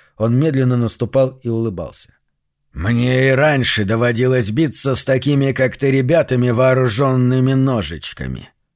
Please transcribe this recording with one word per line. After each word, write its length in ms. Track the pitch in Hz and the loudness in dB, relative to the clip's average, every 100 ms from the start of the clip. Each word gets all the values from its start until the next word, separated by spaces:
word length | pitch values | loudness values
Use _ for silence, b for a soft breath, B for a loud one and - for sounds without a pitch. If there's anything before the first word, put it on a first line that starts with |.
| B B | B B
он 220 | 113 123 | 0 2
медленно 380 | 160 135 127 123 | 2 2 2 0
наступал 600 | 117 - 117 135 135 131 | 0 -2 -2 0 0 -2
и 60 | 120 | -6
улыбался. 640 | 113 113 87 82 - - _ _ _ _ _ _ | -4 -4 -6 -12 -14 -20 _ _ _ _ _ _
«Мне 560 | - 95 120 123 127 135 | -6 -2 0 2 2 2
и 20 | |
раньше 540 | 131 151 139 117 - 98 | 4 2 2 0 -2 -2
доводилось 640 | 113 123 117 127 127 101 | 0 0 0 0 0 0
биться 440 | 117 156 - 135 123 | -2 -2 0 -2 -2
с 100 | - | 0
такими, 460 | 131 147 143 135 | 0 2 0 0
как 260 | 131 131 - | 0 -2 0
ты, 140 | 139 | 0
ребятами, 580 | 135 127 165 - 123 123 | 0 2 0 2 0 0
вооружёнными 1040 | 117 131 131 127 104 135 131 123 131 131 | 2 2 2 0 0 0 2 2 2 2
ножичками», 960 | 135 135 120 78 82 - - 65 62 - _ _ | 2 0 0 -4 -8 -12 -10 -10 -10 -14 _ _